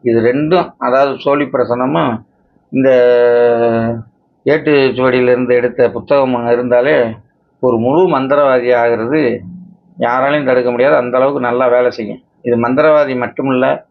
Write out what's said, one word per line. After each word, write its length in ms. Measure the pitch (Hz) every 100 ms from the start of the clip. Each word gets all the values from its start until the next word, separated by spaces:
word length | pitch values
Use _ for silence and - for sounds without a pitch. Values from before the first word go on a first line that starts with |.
இது 180 | 123 113
ரெண்டும், 540 | 113 135 156 180 - _
அதாவது 400 | 127 131 139 131
சோழி 260 | 143 143
பிரசனமும் 720 | 143 - 117 123 131 160 143 113 - _ _ _ _
இந்த 180 | 131 135 127 123 120 120 120 120 117 117 113 113 117 - _ _ _
ஏட்டு 500 | - 151 151 143 135
சுவடியிலிருந்து 600 | 120 127 127 123 123 123
எடுத்த 360 | 123 120 117 120
புத்தகம் 560 | 113 95 143 131 123 117
இருந்தாலே 720 | 120 123 123 131 151 117 104 _ _ _ _
ஒரு 180 | 127 117
முழு 400 | 120 156 185 139
மந்திரவாதி 560 | 131 143 143 127 120
ஆகிறது 680 | 123 120 113 113 156 131 101 - - - _ _ -
யாராலையும் 460 | 120 127 139 151
தடுக்க 260 | 135 127 123
முடியாது. 260 | 120 135 151
அந்த 200 | 123 127
அளவுக்கு 240 | 131 143
நல்லா 260 | 123 120 127
வேலை 240 | 123 123
செய்யும். 300 | 120 107 - _ _
இது 140 | 123 120
மந்திரவாதி 580 | 120 131 156 151 139
மட்டுமில்ல 720 | 127 117 - 135 127 131 143 _